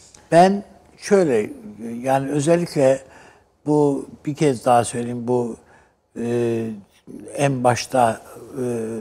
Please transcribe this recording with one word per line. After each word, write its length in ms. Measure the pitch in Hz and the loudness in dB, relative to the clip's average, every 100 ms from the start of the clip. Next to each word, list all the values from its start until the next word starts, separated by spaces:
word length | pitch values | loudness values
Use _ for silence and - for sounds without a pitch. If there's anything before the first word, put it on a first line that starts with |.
| - - - | -20 -20 2
Ben 320 | 165 190 202 - - _ - | 6 6 4 -6 -20 _ -12
şöyle, 520 | - 196 160 113 104 - - - 117 117 | 0 2 4 2 -2 -8 -18 -14 -12 -6
yani 280 | 131 135 139 | 0 0 0
özellikle 720 | 147 147 175 170 151 131 135 - - - _ _ _ | -2 2 0 0 2 2 2 -4 -20 -20 _ _ _
bu, 400 | 143 151 143 135 - - | 0 2 2 0 -6 -12
bir 100 | 151 | -8
kez 300 | 143 151 117 | -2 0 0
daha 180 | 127 120 | 2 2
söyleyeyim, 440 | 113 120 120 120 117 | 2 -4 -6 -6 -2
bu, 300 | 123 117 113 _ _ _ _ _ - | -2 -2 -8 _ _ _ _ _ -8
e, 480 | 117 120 120 113 113 104 - _ - - - | -4 -2 -2 -2 -6 -10 -16 _ -20 -20 -12
en 280 | - 139 127 | -4 -2 2
başta, 580 | 123 117 - 131 117 107 - - 117 139 | 2 0 0 2 2 0 -10 -20 -14 -8
e, 20 | 123 117 110 113 | -6 -6 -6 -8